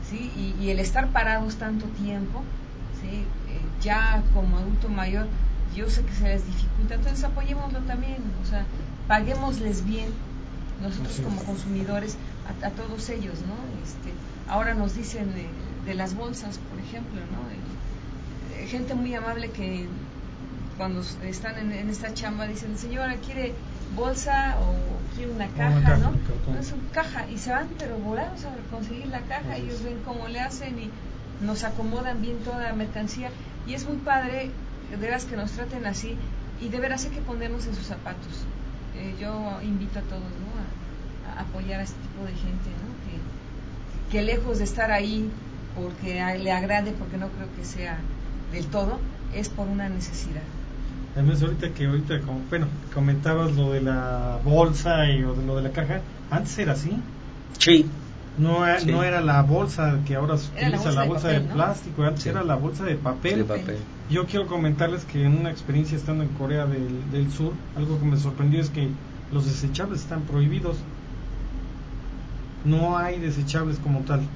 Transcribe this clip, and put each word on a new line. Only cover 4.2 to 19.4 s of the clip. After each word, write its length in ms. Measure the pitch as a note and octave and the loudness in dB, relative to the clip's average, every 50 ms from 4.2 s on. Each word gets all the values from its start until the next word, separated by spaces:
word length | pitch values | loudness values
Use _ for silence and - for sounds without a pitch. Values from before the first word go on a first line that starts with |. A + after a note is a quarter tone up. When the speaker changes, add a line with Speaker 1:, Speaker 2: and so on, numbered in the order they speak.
| G#3+ G#3 | 8 8
Speaker 1:
como 260 | - G3+ F#3+ F#3 F#3 F#3+ | 8 8 8 6 4 4
adulto 300 | F#3+ G3+ G#3+ G#3+ A3+ A3 | 4 4 4 4 4 2
mayor, 380 | G#3 F#3+ F#3 F#3 G3 G#3 G#3+ G#3+ - - - - - - - - F#3 | 2 0 2 2 2 2 0 0 2 2 4 4 4 2 0 0 0
yo 160 | G3+ A3 A3 | -2 2 4
sé 120 | A3 A3+ | 4 4
que 100 | - - | 4 2
se 160 | G3 G3 G3+ G3+ | 4 4 4 6
les 180 | G3 G3 F#3 | 6 4 2
dificulta, 480 | - - - - - - - - G#3+ A3+ | 0 2 2 2 4 4 4 2 4 2
entonces 300 | A#3+ C4 C#4 C4+ C4+ C4+ | 2 2 2 2 2 2
apoyémoslo 560 | C4+ C4 C#4 C4+ C4+ C4+ C4 - C4+ C4+ C4+ | 2 2 2 0 0 0 0 0 -2 -2 -2
también, 380 | C4 B3+ B3 B3 B3 B3+ C4+ C4 A3+ G#3 F#3 F#3 | -2 -2 -2 0 -2 -2 -2 -2 -2 -2 -2 -2
o 60 | F#3 F#3 | 0 2
sea, 160 | G#3 G3+ G3 - - - - - - - - - | 2 2 0 0 -2 -4 -6 -6 -8 -6 2 4
paguémosles 760 | G#3+ G#3+ G#3+ - C4 C4+ C#4 C4+ B3+ G#3+ G#3+ G#3+ G3 F#3 F3+ | 4 4 4 2 0 0 0 0 0 0 0 0 0 0 0
bien 240 | G3+ A3 G#3+ G#3+ A3 A3 G#3+ - - - - - - - - - - - - | 0 0 0 -2 -2 -4 -4 -6 -6 -8 -8 -8 -8 -8 -8 -6 -6 -6 -4
nosotros 300 | G3 G3 F#3 C#3 C3 A#2 | -4 -4 -4 -4 -4 -4
Speaker 2:
Así 100 | - C#3 | -2 -2
es. 40 | B2+ | -2
Speaker 1:
como 160 | A2+ G3+ F#3 F#3 | -2 -2 -4 -2
consumidores 720 | G3+ G3 F#3 - G3 G3 F#3+ F#3+ G3 G3+ G3+ G#3 G#3+ - - - - - - - - - - | -4 -4 -4 -2 -2 -2 0 0 0 -2 -2 -2 -4 -6 -6 -8 -8 -8 -8 -8 -8 -8 -6
a, 40 | - | -6
a 40 | G3+ | -6
todos 380 | G3+ A#3 A3 A3 A3 A3 - - | -6 -6 -6 -6 -6 -6 -6 -4
ellos, 260 | A#3 A3 G3 F#3 E3+ D#3+ F3+ | -4 -4 -4 -6 -6 -6 -6
¿no? 100 | F#3 G#3 A#3+ C4 B3+ A3+ G3 | -6 -6 -6 -8 -8 -8 -6
Este, 300 | - - - - - - - - - - - - - - | -8 -8 -8 -8 -8 -8 -8 -8 -10 -10 -10 -10 -6 -2
ahora 260 | - G#3 A3 A#3 A3+ | 0 0 2 2 2
nos 200 | G#3+ G3+ F#3+ F#3 | 2 0 0 0
dicen... 360 | A#3 A3 - - A3 G#3 F#3+ F#3 | -2 -6 -6 -6 -4 -4 -4 -4
Eh, 100 | F3+ F3 E3 E3 - - - - - - | -4 -6 -8 -8 -8 -8 -8 -8 -8 -6
de 80 | F#3+ F#3+ | -6 -4
las 200 | F#3 F#3+ F#3 F#3 | -4 -4 -4 -4
bolsas, 440 | G#3 A#3 A#3+ A#3+ - A3 G#3 F#3+ - - - | -6 -6 -6 -8 -8 -8 -8 -8 -10 -10 -10
por 80 | G3 F#3 | -10 -10
ejemplo, 420 | G3+ - A3 A#3 A#3 - G#3 F#3+ | -10 -8 -8 -10 -8 -8 -8 -8
¿no? 300 | - - F#3+ - - A#3 | -8 -6 -8 -8 -8 -8
Eh, 1120 | G#3 - - - - - - - - - - - - - - - - - - - - - G3+ | -8 -10 -10 -10 -8 -6 -6 -6 -6 -8 -10 -10 -10 -10 -10 -10 -10 -8 -10 -8 -8 -8 -8
eh, 20 | - | -6
gente 260 | A#3+ B3+ A#3+ C4 C4 | -6 -4 -4 -2 -2
muy 200 | A#3+ B3 B3 B3 | -2 -2 -2 -2
amable 360 | A3+ A3+ A3+ A#3 A#3 | -2 -2 -4 -4 -4